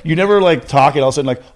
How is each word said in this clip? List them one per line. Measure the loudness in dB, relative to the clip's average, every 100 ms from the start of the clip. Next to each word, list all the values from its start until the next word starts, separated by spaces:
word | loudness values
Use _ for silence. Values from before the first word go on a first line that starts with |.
you | -6 -2
never, | 0 2
like, | 2 0 0
talk | 2 2 2
and |
all | -2
of |
a |
sudden, | -2 -4
like, | -8 -10